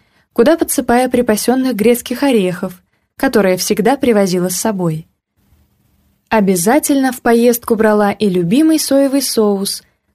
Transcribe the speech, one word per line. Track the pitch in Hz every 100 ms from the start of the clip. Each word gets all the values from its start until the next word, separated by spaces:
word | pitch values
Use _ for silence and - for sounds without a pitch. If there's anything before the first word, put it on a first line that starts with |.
| _ _ _
куда | - 240 330
подсыпая | 330 - 247 240 254
припасённых | 247 247 208 - 262 262 202
грецких | 220 240 - 247
орехов, | 285 226 185 175 185 - _ _ _ -
которые | 269 226 190 185
всегда | - 208 202 277
привозила | 262 208 196 180 180
с | 180
собой. | 226 196 170 156 - _ _ _ _ _ _ _ _ _ _ _ -
Обязательно | 220 196 180 185 294 294 277 262
в | 247
поездку | 240 233 240 240 - 220
брала | 220 208 202
и | - 208
любимый | 180 170 254 320 311
соевый | - 277 277 277
соус, | 262 - 208 196 196 - _ _ _